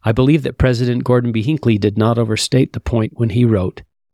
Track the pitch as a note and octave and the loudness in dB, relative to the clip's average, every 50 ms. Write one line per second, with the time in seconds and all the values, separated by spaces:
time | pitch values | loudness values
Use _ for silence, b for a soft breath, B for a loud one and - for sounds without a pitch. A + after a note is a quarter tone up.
0 | _ A2 A2 A2+ C3 C3+ D#3 D#3+ C3 C3+ B2+ _ - C3 B2 A2+ B2+ A#2+ A#2+ B2 | _ -2 0 2 2 2 2 2 0 -4 -2 _ 0 0 2 0 0 -2 -2 -4
1 | B2+ B2 B2 B2 A#2+ A#2+ A2+ A2+ G#2+ B2+ D#3+ D3 - A#2+ A2+ G#2 G2 A2 G2+ G#2 | 0 0 0 2 2 0 -2 -2 -2 -2 -4 -2 0 0 0 2 2 0 0 2
2 | A2 A2+ A#2 A2+ A#2 A2 A2 G#2 - - - C3 C3+ - - A#2 - - - A2+ | 0 0 2 0 0 -2 -2 -4 -4 0 0 0 0 0 -2 -8 -6 -2 -2 -2
3 | A2 G#2+ - - A#2+ A2+ F2+ A#2+ B2 A#2 A2 G2 F2+ F#2 - - - _ _ _ | -2 -2 -4 -4 -4 -2 0 2 2 2 2 2 0 -4 -6 -10 -20 _ _ _
4 | _ _ | _ _